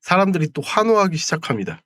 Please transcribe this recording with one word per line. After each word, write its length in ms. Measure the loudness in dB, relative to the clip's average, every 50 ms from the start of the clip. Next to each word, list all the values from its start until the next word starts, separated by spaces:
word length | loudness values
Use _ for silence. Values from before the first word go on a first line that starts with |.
사람들이 480 | _ 0 2 2 2 2 2 0 -2 -2 -4
또 80 | -6
환호하기 540 | -8 -2 0 0 2 4 4 4 4 2 0
시작합니다. 680 | -2 -4 -4 -4 -4 -4 -4 -4 -4 -4 -8 -10 -14 _